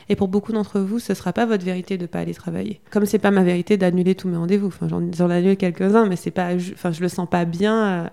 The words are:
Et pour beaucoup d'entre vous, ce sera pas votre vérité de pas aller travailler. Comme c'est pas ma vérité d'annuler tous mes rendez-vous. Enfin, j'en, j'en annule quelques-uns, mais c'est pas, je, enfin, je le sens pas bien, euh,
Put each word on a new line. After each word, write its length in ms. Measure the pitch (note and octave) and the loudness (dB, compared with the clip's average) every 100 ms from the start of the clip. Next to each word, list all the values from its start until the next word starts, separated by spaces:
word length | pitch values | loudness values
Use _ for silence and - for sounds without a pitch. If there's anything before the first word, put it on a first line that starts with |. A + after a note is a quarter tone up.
| - | -4
Et 60 | G#3 | 0
pour 140 | G3 | 2
beaucoup 220 | G3+ G#3 | 0 0
d'entre 280 | A3 G3+ G3+ | -2 -2 -2
vous, 200 | F#3+ A#3 | -2 -4
ce 140 | - | -4
sera 180 | F#3+ F#3 | -4 -4
pas 120 | G#3+ A#3 | -2 0
votre 180 | G#3+ F3+ | 0 -2
vérité 320 | F#3 - F#3+ | -6 -4 -6
de 80 | E3+ | -4
pas 140 | F3 | -6
aller 140 | E3+ | -6
travailler. 480 | E3+ F3 E3+ G3+ F#3+ _ | -6 -6 -6 -6 -10 _
Comme 160 | G#3 G3+ | 0 2
c'est 140 | G#3 | 2
pas 100 | G3+ | 4
ma 120 | G3 | 4
vérité 340 | F3+ F3 F3 G#3 | 4 2 2 2
d'annuler 380 | F#3 F3+ F3+ F#3 | 4 2 2 0
tous 120 | F#3 | -2
mes 80 | E3+ | -2
rendez-vous. 300 | E3+ G3+ G3+ | 0 0 0
Enfin, 200 | - E3 | -4 -4
j'en, 140 | F3 F3 | -2 -2
j'en 160 | E3+ F3 | 0 2
annule 280 | F3 F#3 G3 | 4 2 2
quelques-uns, 480 | F#3 E3 F#3+ A3 G#3+ | 0 0 4 4 4
mais 80 | F3+ | 0
c'est 160 | E3+ | -4
pas, 260 | F#3 F3 F3+ | -4 -2 -2
je, 160 | F3+ | -4
enfin, 180 | - F3+ | -6 -4
je 100 | E3 | -2
le 80 | F3+ | -2
sens 200 | - F3 | -4 -2
pas 160 | F3 E3+ | 0 0
bien, 600 | E3+ G#3 A3 G#3 F3 | 0 0 2 0 -2
euh, 20 | E3 | -4